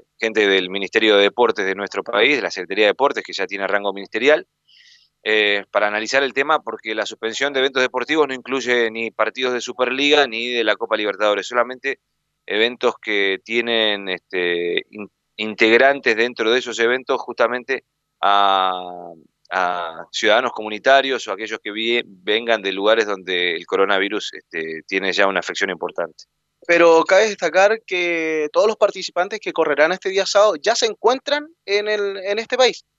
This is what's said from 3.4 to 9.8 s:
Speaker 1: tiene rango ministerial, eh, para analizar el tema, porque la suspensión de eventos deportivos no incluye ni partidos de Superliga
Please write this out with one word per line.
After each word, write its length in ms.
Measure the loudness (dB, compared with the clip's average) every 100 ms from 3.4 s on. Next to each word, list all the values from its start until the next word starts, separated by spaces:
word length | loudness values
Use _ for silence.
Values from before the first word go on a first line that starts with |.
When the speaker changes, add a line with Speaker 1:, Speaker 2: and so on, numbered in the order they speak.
| -6
Speaker 1:
tiene 220 | -4 -2
rango 240 | -2 -2
ministerial, 560 | -6 -8 -2 2 2 0 _ _ _ -20 _ _ _
eh, 440 | -2 2 2 0 0
para 180 | 0 0
analizar 360 | -2 -2 0
el 100 | 0
tema, 280 | -2 0 -2
porque 340 | -2 -12 -8 -6
la 100 | -6
suspensión 460 | -6 -8 -4 -4
de 80 | 0
eventos 220 | 0 0
deportivos 440 | -2 -2 -2 0 0
no 80 |
incluye 560 | -2 -6 -4 0 0 0
ni 220 | -2 -6
partidos 400 | -2 -4 -2 -4
de 80 | -4
Superliga 680 | -6 -4